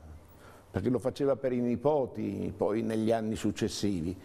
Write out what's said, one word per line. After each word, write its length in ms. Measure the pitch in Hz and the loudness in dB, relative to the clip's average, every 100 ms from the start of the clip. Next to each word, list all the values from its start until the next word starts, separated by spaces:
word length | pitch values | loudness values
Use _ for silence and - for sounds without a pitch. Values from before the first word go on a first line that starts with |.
| 80 78 - - - - - | -18 -18 -20 -20 -20 -20 -8
perché 200 | - 110 | -2 0
lo 80 | 123 | 0
faceva 360 | 131 - 139 131 | 0 0 0 0
per 160 | 131 | 0
i 80 | 123 | 0
nipoti 920 | 120 117 147 151 123 107 104 98 92 95 | 0 2 2 2 2 -2 -4 -2 -4 0
poi 260 | 95 110 | 0 2
negli 280 | 110 110 110 | 0 0 2
anni 240 | 113 110 107 | 2 2 0
successivi. 800 | 107 - 107 - 101 92 82 87 | -2 0 0 0 0 0 -2 -4